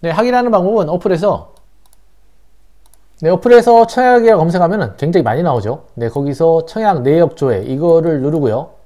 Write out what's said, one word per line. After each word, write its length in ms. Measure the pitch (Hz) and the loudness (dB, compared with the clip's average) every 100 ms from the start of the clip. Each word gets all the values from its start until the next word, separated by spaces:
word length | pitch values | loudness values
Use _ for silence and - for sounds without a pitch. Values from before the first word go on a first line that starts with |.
네, 80 | 165 | -4
확인하는 420 | 165 240 247 247 | -2 0 0 0
방법은 380 | 214 180 220 160 | 0 0 -2 -2
어플에서, 640 | 180 202 175 196 120 - - - _ - - _ _ _ - - - - - - - - - | -2 -2 -2 -2 -4 -8 -20 -20 _ -20 -20 _ _ _ -20 -20 -20 -20 -20 -20 -20 -20 -6
네, 80 | 156 | -2
어플에서 580 | 180 240 240 233 233 226 | 0 4 4 6 4 4
청약이라 480 | - 254 247 226 214 | 2 2 4 4 2
검색하면은 640 | 160 175 170 208 131 98 | 2 0 0 0 -6 -6
굉장히 260 | 147 175 | -4 -2
많이 180 | 117 120 | -2 -2
나오죠. 440 | 175 123 104 143 - | -2 -2 -4 -10 -12
네, 160 | - 117 | -8 -6
거기서 560 | 139 143 139 165 165 165 | -4 -6 -2 0 0 -2
청약 380 | - 214 175 | -4 -2 0
내역 340 | 127 156 220 - | 0 2 0 0
조회, 260 | 135 104 | -2 -2
이거를 560 | 104 131 170 165 165 151 | -4 -4 0 2 2 -2
누르고요. 480 | 135 160 135 107 143 - | -2 -2 -2 -4 -8 -18